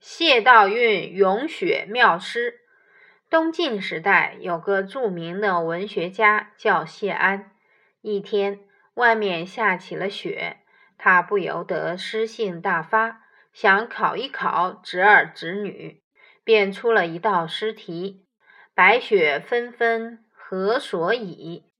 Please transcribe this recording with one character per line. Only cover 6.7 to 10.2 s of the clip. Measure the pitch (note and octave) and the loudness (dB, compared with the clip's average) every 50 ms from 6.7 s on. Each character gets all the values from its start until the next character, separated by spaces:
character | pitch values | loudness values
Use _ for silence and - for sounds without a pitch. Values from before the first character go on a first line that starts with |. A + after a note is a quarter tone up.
| F#3+ E3 D#3+ | 0 0 0
谢 | D#3+ - - A3 G3 | -6 -12 -8 -6 -6
安， | D#3+ - - F#3 G3 G3+ G3+ _ _ _ _ _ _ _ _ _ _ _ | -4 0 0 0 0 -2 -8 _ _ _ _ _ _ _ _ _ _ _
一 | _ G#3+ G#3+ G3 | _ -6 -6 -6
天 | - - A3 G3+ G3 G3+ G3+ G3 _ _ _ _ _ _ _ | -6 -4 -2 -2 -2 -2 -6 -8 _ _ _ _ _ _ _
外 | - A#3+ A#3 A3+ | 2 2 2 2
面 | A3 G#3+ G3 F3 E3 E3+ | 2 0 -2 -4 -4 -6
下 | F#3+ - B3+ A3+ G3+ F#3 | -8 -6 -2 -2 -2 -2
起 | F3+ - - F3 | -2 -6 -12 -10
了 | D#3 F3 G3+ | -8 -8 -8
雪， | G3 - | -8 -8